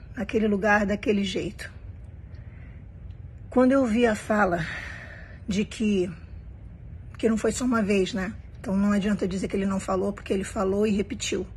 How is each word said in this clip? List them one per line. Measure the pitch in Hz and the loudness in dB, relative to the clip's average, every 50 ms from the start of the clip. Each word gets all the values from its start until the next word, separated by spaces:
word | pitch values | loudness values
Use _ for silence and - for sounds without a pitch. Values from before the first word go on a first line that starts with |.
| - - - | -16 -12 -6
naquele | 254 196 - 262 220 214 214 | -6 -6 0 2 2 4 4
lugar | 202 190 214 208 208 214 208 | 2 4 4 6 6 6 6
daquele | 190 208 202 - - 208 202 | 2 0 0 2 2 2 2
jeito. | 196 185 190 175 156 - - - - - - - - - - - - - - - - - - - - - - - - - - - - - - - - - - - - - - - - - | 2 0 -2 -2 -4 -4 -6 -8 -12 -12 -14 -14 -14 -14 -14 -14 -16 -16 -16 -16 -16 -16 -16 -14 -14 -16 -16 -16 -16 -16 -16 -16 -16 -16 -16 -14 -14 -14 -14 -14 -14 -16 -14 -14 -12 0
Quando | - 247 254 254 | 4 6 6 6
eu | 269 277 262 | 6 6 4
vi | 226 208 247 240 | 4 4 4 4
a | 226 214 | 4 4
fala | - - - 214 208 202 185 170 170 160 - - - - - - - - - - - - - - - - | 0 0 0 4 4 4 4 4 0 -2 -4 -6 -8 -10 -10 -12 -12 -14 -14 -14 -16 -16 -16 -16 -14 -6
de | - 180 202 214 | -2 0 0 0
que, | - - - 220 208 202 185 180 190 165 - - - - - - - - - - - - - - - - - - - - | -2 -2 0 2 2 4 2 2 0 -4 -12 -14 -14 -14 -14 -14 -14 -16 -16 -16 -16 -16 -16 -14 -14 -14 -14 -14 -14 -8
que | - - 220 | 0 2 2
não | 226 | 2
foi | 208 - 220 | 4 2 0
só | 214 - 254 | 0 2 0
uma | 254 233 226 | 2 4 4
vez, | 202 190 208 196 185 185 | 4 4 4 4 4 2
né? | - 190 185 208 - - - - - - | 0 -2 -4 -4 -6 -10 -14 -14 -14 -10
Então | - 214 190 | -4 0 2
não | 196 202 208 | 4 4 4
adianta | 202 202 180 214 202 - 208 185 | 4 4 4 2 2 2 2 0
dizer | 190 190 - | 0 -2 -2
que | - - | 0 0
ele | 196 196 | 0 0
não | 196 190 190 | 2 0 0
falou, | - - 190 185 196 202 | 0 0 0 2 2 0
porque | 202 - - - | -2 -4 -4 -2
ele | 208 196 | -2 -2
falou | 196 - - 226 196 190 196 202 214 | -2 -2 -2 0 0 2 2 2 4
e | 220 | 4
repetiu. | 196 208 190 - 226 - - - - 196 185 - - | 4 2 0 -2 -4 -6 -4 -4 -2 -4 -4 -6 -10